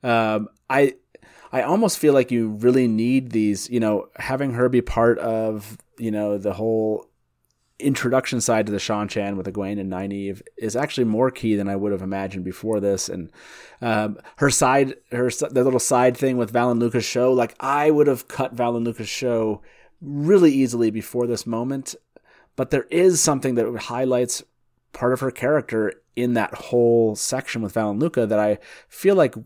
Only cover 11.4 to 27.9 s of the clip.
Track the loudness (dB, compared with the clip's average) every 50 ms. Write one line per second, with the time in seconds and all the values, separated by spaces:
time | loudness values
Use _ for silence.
11.4 | -2 0 0 0 0 -2 -4 -4 -2 -2 -4 -4 -4 -6 -6 -6 -6 -6 -8 -8
12.4 | -8 -8 -10 -8 -6 -4 -4 -2 0 0 -2 -2 -4 -6 -8 -10 -10 -12 _ -20
13.4 | -20 -20 -20 -20 -20 -20 -18 _ -4 -2 -2 0 -2 -4 -6 -10 -14 -20 -6 0
14.4 | 0 0 2 2 2 4 4 4 2 2 -2 -12 _ _ -4 -2 -2 -2 -2 -2
15.4 | -6 -2 0 2 2 4 2 2 0 2 2 4 4 4 2 2 -2 -2 0 0
16.4 | -2 0 0 0 0 2 2 2 0 2 0 0 -2 -2 0 0 2 4 4 2
17.4 | 2 0 -2 _ -4 -2 0 2 4 4 4 4 4 4 2 -2 -4 _ -6 -6
18.4 | -6 -6 -2 -2 -2 0 0 0 -2 -4 -4 -6 -10 -10 -8 -6 -2 -2 0 0
19.4 | 0 -2 -4 -6 -8 -20 _ _ _ _ _ _ -14 -10 -6 -4 2 4 6 8
20.4 | 8 6 6 4 0 0 2 0 0 0 0 -2 -8 -6 -4 -4 -2 -2 -4 -6
21.4 | -4 -6 -6 -4 -4 -4 -6 -8 -8 -12 -14 -16 _ _ _ -20 _ _ _ _
22.4 | _ _ _ -6 -4 -2 0 -2 -2 0 0 4 4 6 4 4 2 0 0 0
23.4 | 0 0 0 0 0 0 -2 -6 -8 -8 -4 -2 0 0 2 2 0 0 -4 -8
24.4 | -10 _ _ _ _ _ _ _ _ _ _ -2 0 0 0 0 -2 -6 -6 -2
25.4 | 0 2 2 2 0 0 -2 -2 0 -2 -4 _ _ _ _ -4 -2 0 0 0
26.4 | 0 -2 -4 -10 -10 -2 2 2 4 6 6 4 4 2 0 -2 -6 -6 -6 -6
27.4 | -6 -6 -8 -6 -6 -4 -4 -2 -2 -2